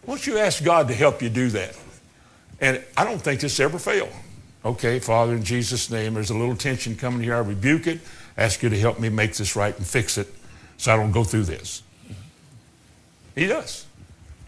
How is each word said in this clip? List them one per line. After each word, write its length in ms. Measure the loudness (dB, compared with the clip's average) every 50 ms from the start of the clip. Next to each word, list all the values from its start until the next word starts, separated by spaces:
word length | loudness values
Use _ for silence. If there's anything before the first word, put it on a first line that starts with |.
| -10
"Why 120 | -8 -8
don't 120 | -6 -4 -2
you 100 | 0 2
ask 260 | 2 2 2 2 4
God 240 | 4 6 6 4 4
to 60 | 4
help 280 | 4 4 4 4 2 -2
you 60 | -2
do 200 | 0 0 0 2
that?" 260 | 0 -2 -4 -4 -8 -14 -20 -20 -20 -20 -20 -20 _ _ _ _ _ _ _ -20 -6 0
And 220 | 0 2 2 0 -4 -4 0
I 80 | 0 0
don't 180 | 0 0 -2
think 200 | -2 -2 -2 -2
this 180 | -2 -2 0 2
ever 200 | 2 2 0 -2
failed. 340 | -2 -2 0 0 -2 -4 -8 -12 -16 -18 -18 -20 -20 -20 -14 -8 -4
"Okay, 360 | -4 -4 0 0 0 0 0
Father, 340 | 0 2 4 4 4 4 2
in 100 | 0 0
Jesus' 460 | 0 0 0 0 -2 -2 -4 -4 -4
name, 240 | -4 -4 -2 -2 -2
there's 160 | -2 -2 -2
a 80 | -2 -2
little 180 | 0 -2 -2
tension 400 | -2 -2 -2 -2 -2 -4 -6 -6
coming 280 | -4 -4 -4 -2 -2 0
here. 100 | 0 0
I 60 | 0
rebuke 480 | 0 -2 -2 0 2 4 4 4 2 0
it. 120 | -4 -4 -6 -14 -18 -18 -20 -10 -2 0
Ask 240 | 2 2 2 2
you 80 | 0 2
to 100 | 2 4
help 200 | 2 2 2 0
me 100 | 0 0
make 260 | 0 2 0 0 0
this 200 | -2 -4 -2 0
right 200 | 0 0 0 -2
and 120 | -4 -4 -2
fix 320 | 0 0 0 0 -2 -4
it 120 | -4 -4 -8 -18 -20 -20 -20 -20 -20 -20 -12 -2
so 160 | 2 4 4
I 40 | 4
don't 140 | 4 4
go 120 | 2 2 2
through 220 | 2 2 2 0
this." 360 | 0 -2 -6 -8 -12 -12 -14 -14 -18 -20 -20 -20 -18 -18 -18 -18 -20 -20 _ -20 -20 -20 -20 -20 _ _ _ _ -20 -20 _ _ _ _ _ -20 -8 -4
He 100 | -2 0
does. 400 | 0 0 -2 -4 -8 -12 -14 -14 -18 -20 -20 -20 -20 -20 -20 -20 -20 -20 -20 -20